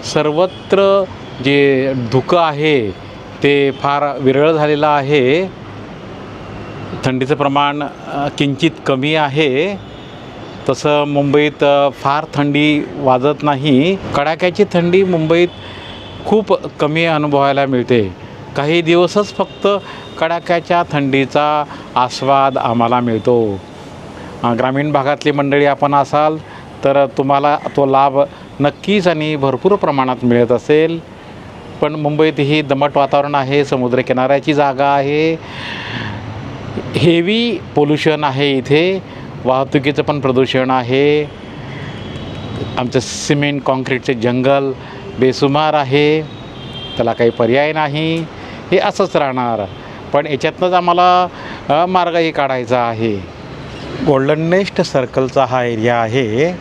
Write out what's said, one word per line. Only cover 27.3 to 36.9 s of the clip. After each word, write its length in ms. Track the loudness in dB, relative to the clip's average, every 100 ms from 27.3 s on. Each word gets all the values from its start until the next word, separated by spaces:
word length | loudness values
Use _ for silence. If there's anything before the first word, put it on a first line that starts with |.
| 2 2 0 -2 0
तो 100 | 4
लाभ 320 | 4 4 2 -2 -4 -20 0
नक्कीच 480 | 0 0 0 2 2
आणि 280 | 0 -2 0
भरपूर 380 | 0 2 2
प्रमाणात 420 | 2 2 0 0 0
मिळत 300 | 2 4 4
असेल. 480 | 2 4 4 4 -2 -10 -20 -20 -18 -18 -18 -16 -4
पण 140 | -4
मुंबईत 460 | -2 -2 2 2 2
ही 220 | 2 2
दमट 340 | 2 0 2 2
वातावरण 380 | 2 2 2
आहे, 300 | 0 2 0
समुद्रकिनाऱ्याची 880 | 2 0 0 0 0 0 2 2 2
जागा 320 | 2 2 2 2
आहे, 520 | 2 2 0 0 -2 -8 -12 -10 -10 -8 -8 -8 -10 -12 -12 -12 -12 -10 -10 -6